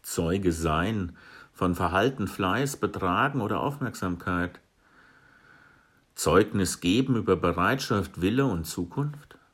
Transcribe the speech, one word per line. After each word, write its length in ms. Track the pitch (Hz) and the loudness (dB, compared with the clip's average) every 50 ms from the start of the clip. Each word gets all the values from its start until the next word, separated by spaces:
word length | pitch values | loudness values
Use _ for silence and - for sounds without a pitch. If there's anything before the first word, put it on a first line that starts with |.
| - | -12
Zeuge 480 | - - - 85 82 90 101 98 90 | -4 -2 -2 0 0 0 2 2 0
sein 640 | 80 78 82 82 78 80 87 104 113 104 92 85 - - - - - - - _ | 0 2 0 0 0 0 0 0 -2 -2 -4 -6 -8 -16 -20 -20 -20 -20 -20 _
von 220 | _ - 95 90 90 | _ -2 0 0 0
Verhalten, 540 | 92 95 85 90 95 101 - - - 101 | 0 0 0 2 2 2 2 0 -2 -6
Fleiß, 500 | 90 - - 98 90 95 117 143 139 143 | -6 -2 -2 0 0 0 0 0 -2 -2
Betragen 640 | - - 101 - - 95 90 87 104 127 147 143 131 | -4 -4 -4 -4 -2 -2 0 2 2 0 0 0 -2
oder 180 | 104 - 107 78 | -2 -2 -2 -2
Aufmerksamkeit. 1000 | - 147 139 143 135 113 - - 101 90 87 85 - 95 90 87 87 87 - - _ _ _ _ _ _ _ - - - - - _ - _ _ _ - - - - - _ _ _ _ _ _ _ _ _ | -2 -4 -4 -4 -8 -8 -6 -4 -4 -4 -4 -4 -4 -4 -2 -2 -2 -4 -6 -16 _ _ _ _ _ _ _ -20 -20 -20 -20 -20 _ -20 _ _ _ -20 -20 -20 -20 -20 _ _ _ _ _ _ _ _ _
Zeugnis 680 | - - 78 80 95 107 - - 101 90 82 - - | 0 2 6 6 6 6 4 2 0 0 0 -2 -2
geben 360 | - 90 98 123 135 135 123 | 0 2 2 2 2 2 0
über 200 | 110 92 - 92 | 0 2 2 2
Bereitschaft, 880 | 85 90 87 82 85 90 104 123 139 - - 117 101 92 - - - | 2 2 0 0 2 2 2 0 0 0 0 0 0 0 -4 -4 -2
Wille 240 | 87 98 113 135 139 | 0 2 2 2 0
und 200 | 131 98 82 80 | 0 0 -4 -6
Zukunft. 760 | - - 90 87 87 - 139 143 147 147 - - _ - - _ _ | -6 -6 -6 -6 -4 -4 -4 -4 -4 -6 -10 -20 _ -20 -20 _ _